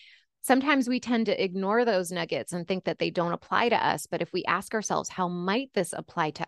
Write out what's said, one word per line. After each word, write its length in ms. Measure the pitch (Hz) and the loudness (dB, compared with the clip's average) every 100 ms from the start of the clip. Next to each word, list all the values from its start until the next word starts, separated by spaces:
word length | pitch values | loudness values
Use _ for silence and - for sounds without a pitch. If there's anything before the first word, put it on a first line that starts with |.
| - - _ _ | -20 -20 _ _
Sometimes 480 | - 269 277 277 240 | 2 2 4 2 2
we 120 | 247 | 0
tend 260 | 226 240 214 | 2 2 2
to 180 | - | 2
ignore 400 | 190 185 190 220 | 0 0 0 2
those 260 | 240 185 175 | 4 2 0
nuggets 420 | 180 165 147 107 | -4 -4 -4 -4
and 140 | 180 170 | -6 -4
think 180 | 185 | -2
that 140 | - 165 | -2 -2
they 120 | 170 | -2
don't 220 | 160 170 | 0 0
apply 360 | 170 - 185 233 | -2 -2 0 2
to 160 | 220 | 2
us. 220 | - 165 - | 2 0 -2
But 160 | 170 | -4
if 100 | 175 | -2
we 120 | 185 | -4
ask 280 | - 175 - | 0 -2 -2
ourselves, 380 | 220 - 156 139 | -4 -2 -2 -2
"How 180 | - 180 | -4 -2
might 440 | 175 180 220 269 | -2 -2 -2 -2
this 180 | - 175 | -2 -2
apply 380 | - - - 156 | -4 -8 -2 -2
to 140 | - | -2